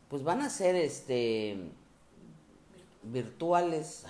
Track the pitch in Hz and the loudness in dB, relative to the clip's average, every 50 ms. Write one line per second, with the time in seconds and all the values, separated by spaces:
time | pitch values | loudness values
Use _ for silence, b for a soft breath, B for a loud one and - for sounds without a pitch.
0 | B - 143 139 131 160 180 254 285 262 - - 196 180 185 180 160 143 - - | B -10 -8 -4 0 0 0 0 0 -2 -4 2 2 4 4 4 2 0 -2 -6
1 | - - 127 123 120 117 113 110 107 104 101 95 90 80 - - - - - _ | -4 0 0 2 2 2 2 0 0 -2 -4 -6 -8 -10 -14 -16 -20 -20 -20 _
2 | - - - - - - - - - - - - - - - - - - - - | -20 -20 -20 -20 -20 -20 -20 -20 -20 -20 -20 -20 -20 -20 -20 -20 -20 -20 -20 -18
3 | - 110 120 127 117 113 - - 165 170 175 175 175 170 165 151 156 156 - - | -14 -6 -4 -4 -4 -4 -6 -4 0 4 4 4 4 4 0 -2 -4 -6 -12 -14
4 | - - | -14 -12